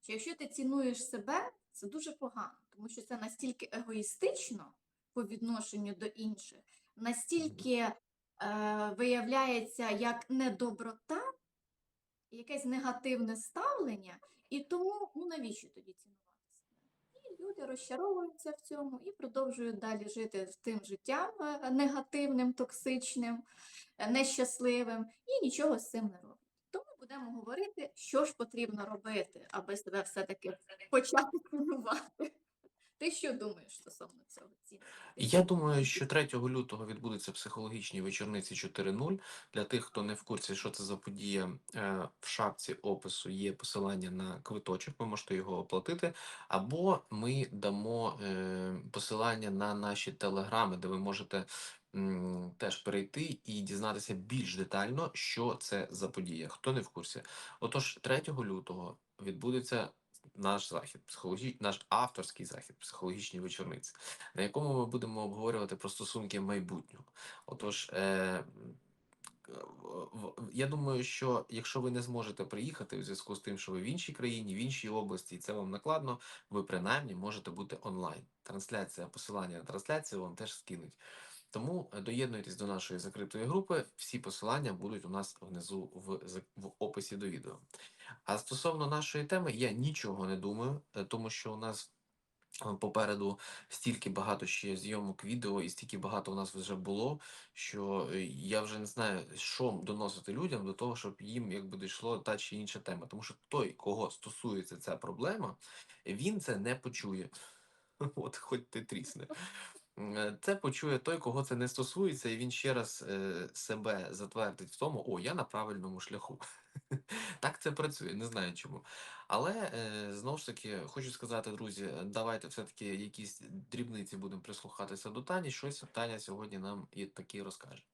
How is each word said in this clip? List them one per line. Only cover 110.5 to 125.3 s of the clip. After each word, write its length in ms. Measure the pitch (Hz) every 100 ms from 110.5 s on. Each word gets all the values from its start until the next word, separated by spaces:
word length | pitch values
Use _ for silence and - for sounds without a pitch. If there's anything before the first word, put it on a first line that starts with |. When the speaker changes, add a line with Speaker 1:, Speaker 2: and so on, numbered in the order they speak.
| 196
Speaker 2:
почує 440 | 139 131 151 131
той, 180 | - 165
кого 260 | - 123
це 120 | 131 120
не 120 | 123
стосується, 640 | 127 127 180 190 139 120
і 80 | 113
він 140 | 127
ще 220 | 123 139
раз, 320 | 127 113 - -
е, 400 | 98 98 87 90
себе 540 | - - 110 110 101 90
затвердить 580 | 92 101 113 107 90 95
в 100 | -
тому: 240 | 143 143 127
«О, 120 | 92
я 140 | 98
на 100 | 175
правильному 560 | 120 107 107 101 92 92
шляху». 400 | - 104 - 139 - - - - _
<laughs> 480 | 135 - 220 220 170
Так 220 | - -
це 100 | 160
працює, 420 | 143 156 143 90
не 120 | 101 117
знаю 280 | 113 92
чому. 320 | 87 139 135 - - - - -
Але, 440 | 107 151 220 202
е, 400 | 117 110 107 104
знову 240 | 101 120 151
ж 80 | -
таки, 340 | - 107 101
хочу 320 | 80 - 131
сказати, 400 | 123 120 113 110
друзі, 380 | 104 113 98 98 69 95
давайте 420 | 104 113 113 -
все-таки 380 | - 101 - 104
якісь 560 | 98 104 - 104 - - 196 -
дрібниці 460 | 120 120 110 95 98
будемо 240 | 98 92
прислухатися 680 | 90 101 101 - 101 98 110
до 120 | 110
Тані. 300 | 135